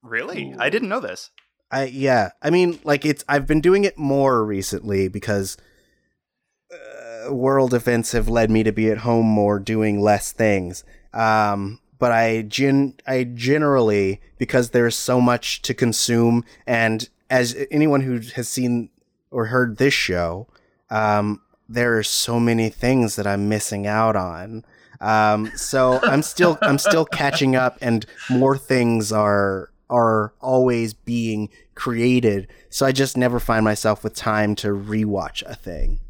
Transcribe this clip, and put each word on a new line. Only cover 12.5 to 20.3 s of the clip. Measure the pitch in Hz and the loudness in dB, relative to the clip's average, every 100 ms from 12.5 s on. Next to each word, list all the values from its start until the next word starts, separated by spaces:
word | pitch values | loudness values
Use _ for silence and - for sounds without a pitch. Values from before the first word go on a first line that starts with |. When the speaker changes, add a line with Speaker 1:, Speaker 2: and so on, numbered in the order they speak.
| 107 139 139 139 - - | -2 2 2 0 -4 -4
Speaker 3:
I | 131 123 | -4 -4
generally, | 120 120 147 151 135 113 104 95 101 - _ | -4 0 2 4 2 4 2 0 -2 -10 _
because | 139 131 120 | -2 0 2
there's | 123 120 113 | 2 0 0
so | - 127 | 0 2
much | 123 120 - - | 2 2 -4 -8
to | - | -6
consume, | 123 123 110 - 117 117 120 117 - - | -2 0 0 0 2 4 2 -2 -16 -4
and | 117 113 110 110 _ _ | 0 0 -2 -8 _ _
as | 131 123 127 143 | 0 0 -4 -4
anyone | 151 156 139 | 0 2 2
who | 135 123 113 127 | 0 -4 -6 -10
has | 120 | -8
seen | - 123 120 113 _ _ _ _ | -2 0 0 -4 _ _ _ _
or | 131 113 | -6 -2
heard | 127 123 107 | 0 0 0
this | 139 | 0
show, | 135 - 90 87 | 0 -2 -2 -2